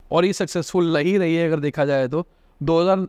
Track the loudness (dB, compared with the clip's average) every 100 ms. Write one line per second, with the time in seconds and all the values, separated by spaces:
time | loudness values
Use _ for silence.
0 | -4 0 0 0 -4 -4 -2 0 0 2
1 | 2 2 2 0 0 0 -2 -2 0 0
2 | 0 -4 -6 _ _ _ 0 2 2 0